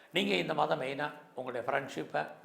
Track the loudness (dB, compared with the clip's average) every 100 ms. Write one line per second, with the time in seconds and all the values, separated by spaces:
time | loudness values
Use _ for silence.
0 | -2 2 4 4 2 2 4 2 0 -2
1 | -4 -6 -12 -10 -6 -4 0 0 0 -6
2 | -4 -2 -4 -6